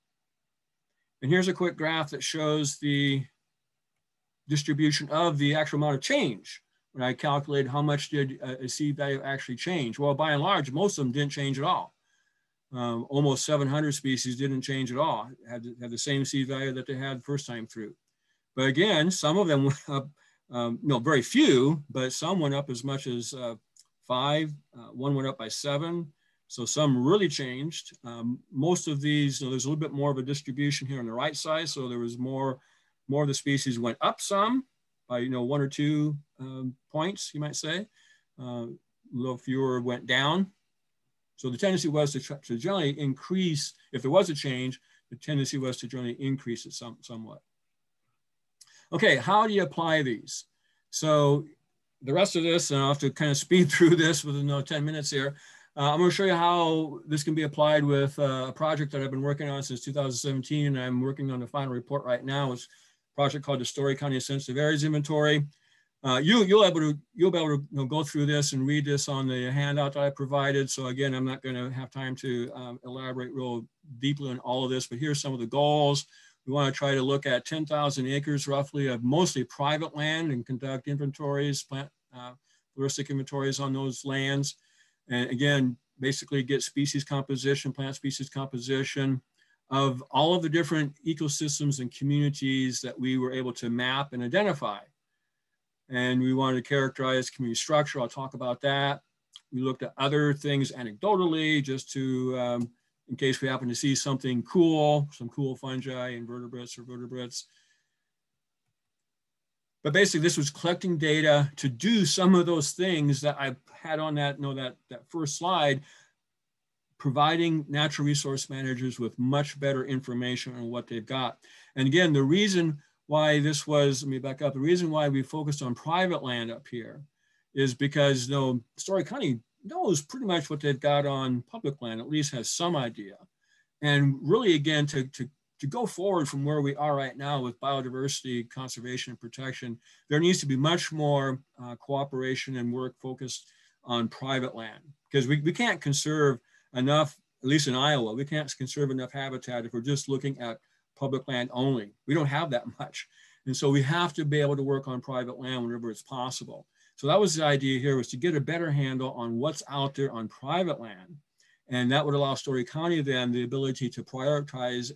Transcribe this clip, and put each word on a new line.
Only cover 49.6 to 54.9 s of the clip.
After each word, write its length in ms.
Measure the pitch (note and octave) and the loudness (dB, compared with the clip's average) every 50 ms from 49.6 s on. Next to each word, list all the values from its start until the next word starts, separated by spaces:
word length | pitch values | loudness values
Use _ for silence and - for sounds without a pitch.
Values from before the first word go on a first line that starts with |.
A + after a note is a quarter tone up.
| F3+ | 2
apply 400 | D3 - - E3 D#3+ D#3+ D#3 C#3+ | 2 0 -2 0 2 2 2 2
these? 420 | C3 A2+ - - - - - - _ _ _ _ _ _ _ _ - | 0 -2 -4 -6 -10 -12 -12 -14 _ _ _ _ _ _ _ _ -10
So 540 | - - D#3 D#3 D3+ D3+ D3 C#3+ C#3+ D3 D3 - - _ _ _ _ _ _ _ _ _ C#3 | -8 -2 2 4 6 6 8 6 4 4 0 -6 -16 _ _ _ _ _ _ _ _ _ -4
the 100 | B2+ C#3 | 0 4
rest 220 | C#3+ - - - | 4 4 4 2
of 80 | E3+ D#3+ | 0 2
this, 260 | E3+ E3 F3 - - | 4 2 2 2 2
and 100 | C#3+ C#3 | 2 2
I'll 100 | C#3 C3+ | 4 4
have 100 | C#3+ C#3+ | 2 2
to 100 | - C#3 | 0 -2
kind 220 | - - D#3 D3 | 0 2 2 2
of 60 | C#3 | 2
speed 340 | C#3 - - F3 F#3 F3 D3 | 0 2 4 6 8 8 6
<laughs> 0 | |
through 240 | - - F3 D#3+ F3 | 8 8 8 8 8
this 280 | E3 D#3+ D#3+ E3 D3+ - | 8 6 4 2 2 -2
within 180 | D3 C#3+ C#3+ | -4 -2 -2
another 220 | C#3+ C#3+ C#3+ C#3+ C#3 | 0 0 0 -2 -2
ten 220 | - D#3+ D3 D3 | -2 -2 -2 -2
minutes 240 | D3+ | -2